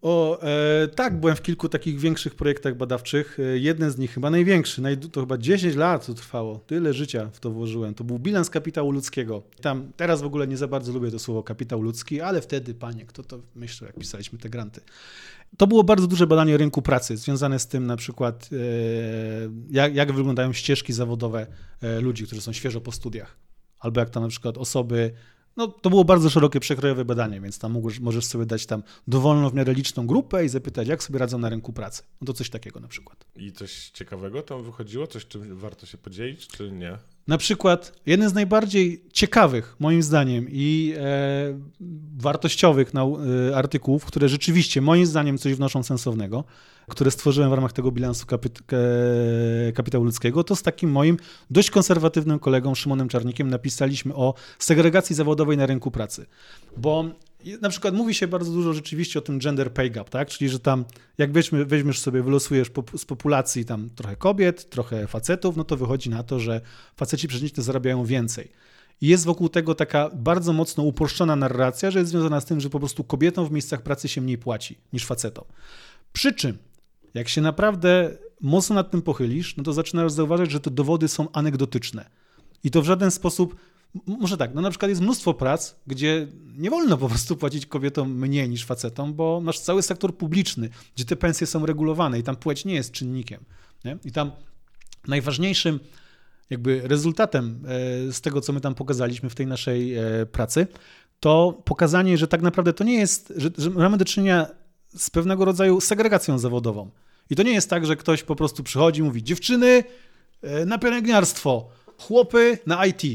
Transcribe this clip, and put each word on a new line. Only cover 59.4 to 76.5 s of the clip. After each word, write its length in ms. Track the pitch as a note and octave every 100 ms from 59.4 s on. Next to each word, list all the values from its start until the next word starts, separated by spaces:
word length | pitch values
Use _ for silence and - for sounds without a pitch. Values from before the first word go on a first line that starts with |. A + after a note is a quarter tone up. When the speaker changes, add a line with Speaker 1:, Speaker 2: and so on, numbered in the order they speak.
| C3 C#3 C3
Speaker 1:
pay 160 | A#2+ C3
gap, 180 | A2+ G2
tak? 200 | C3 C#3+
Czyli, 200 | - C#3
że 100 | B2+
tam 260 | C#3+ C3 B2 - _ -
jak 140 | D3
weźmy, 340 | D3 D#3+ D3+ C#3+
weźmiesz 340 | D3+ C#3+ C3
sobie, 240 | - B2+
wylosujesz 460 | B2+ C#3 C3+ C#3 A#2+
pop-, 280 | - B2 -
z 80 | -
populacji 600 | B2 D3 C#3+ B2+ B2+ A#2
tam 240 | A2+ A2+
trochę 260 | - G#2+ G2+
kobiet, 540 | F#3 G3+ F3+ F3 -
trochę 380 | - A#2 A2+ G#2
facetów, 500 | A2 - F3+ F#3 D#3+
no 60 |
to 140 | D#3 C#3+
wychodzi 320 | B2 C3+ B2
na 140 | A2+
to, 160 | A#2 C3
że 220 | A2+ A2+ A#2 - - _
faceci 320 | C#3+ C#3+ D3+
przeciętnie 360 | B2 D3 -
zarabiają 420 | A#2+ C3+ B2 B2+ A#2
więcej. 460 | C3 A#2 A#2 - _ _ _ _ _
I 60 | C#3
jest 180 | F3+ E3
wokół 240 | E3+ E3+
tego 260 | F3 D#3+ D#3
taka 340 | D#3 D3 D3
bardzo 400 | C#3+ A#2 F3 E3+
mocno 300 | D#3+ D#3+ -
uproszczona 520 | D3+ C3+ D3+ - E3+ D3
narracja, 560 | C3+ B2+ C3 B2+ F#3+
że 80 | F#3+
jest 120 | F3
związana 300 | E3+ D#3+ D3
z 40 | C#3
tym, 160 | D#3+
że 80 | C#3
po 100 | D3
prostu 240 | C#3 -
kobietom 420 | C3+ C#3 D#3+ F3 D#3+
w 60 |
miejscach 300 | D3 C3 C3
pracy 260 | - C#3 -
się 140 | -
mniej 160 | C3 B2
płaci 400 | A#2+ A2 - A#2 _
niż 120 | B2+ -
facetom. 400 | A#2+ A2+ - - - - - - - -
Przy 200 | - C#4
czym, 240 | C#4 C#3